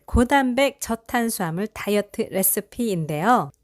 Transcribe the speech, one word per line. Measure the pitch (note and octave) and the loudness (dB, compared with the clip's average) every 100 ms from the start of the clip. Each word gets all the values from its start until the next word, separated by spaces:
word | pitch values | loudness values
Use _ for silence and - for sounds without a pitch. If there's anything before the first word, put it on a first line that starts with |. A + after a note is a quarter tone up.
고단백 | - A#3 A#3+ C#4 C4 A#3+ C#4 - | -2 2 4 4 2 2 0 0
저탄수화물 | - A3+ - B3 A#3 - E3+ E3 G#3+ | -8 -8 -2 -2 0 -2 -4 -4 -6
다이어트 | - - G#3 G#3 - - | -6 -2 0 -2 -6 -4
레시피인데요. | F#3 F#3+ - - - A#3 F3+ D#3 D3+ G3 A#3+ C#3+ _ | 0 0 0 -6 -6 -2 -2 -2 0 2 2 0 _